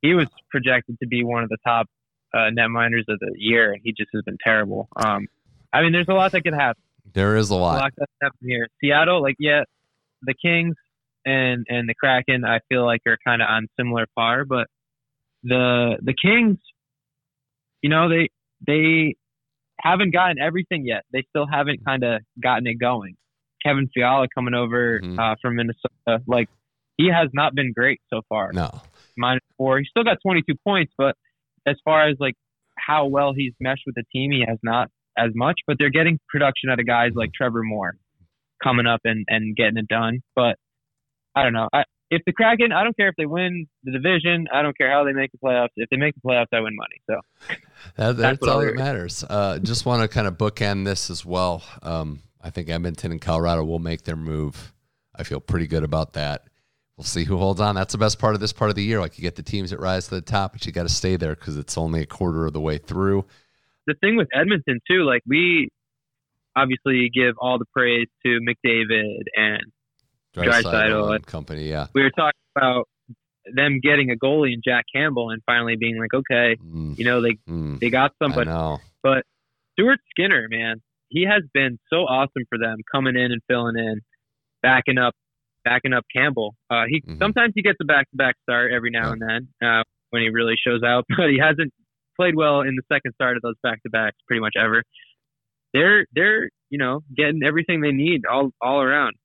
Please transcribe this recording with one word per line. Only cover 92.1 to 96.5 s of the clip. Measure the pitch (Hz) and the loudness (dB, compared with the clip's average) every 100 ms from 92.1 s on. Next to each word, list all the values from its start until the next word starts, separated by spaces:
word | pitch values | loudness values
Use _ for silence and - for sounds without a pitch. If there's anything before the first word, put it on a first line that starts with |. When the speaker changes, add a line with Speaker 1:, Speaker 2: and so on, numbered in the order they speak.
| _ | _
Speaker 1:
played | 180 | 0
well | 160 156 143 | 2 2 2
in | 135 131 | 0 -4
the | - | -2
second | 143 131 | -2 -2
start | 113 127 120 | -2 0 0
of | |
those | 117 117 | -4 -4
back-to-backs | 127 110 - 110 110 - _ | -4 -4 -4 -2 -2 -4 _
pretty | 120 | -2
much | 107 - | 0 0
ever. | 110 113 117 - - _ _ _ _ _ _ | 2 2 -2 -12 -20 _ _ _ _ _ _
They're, | - 175 208 185 | 2 6 4 2
they're, | 135 190 220 - | 0 2 2 -2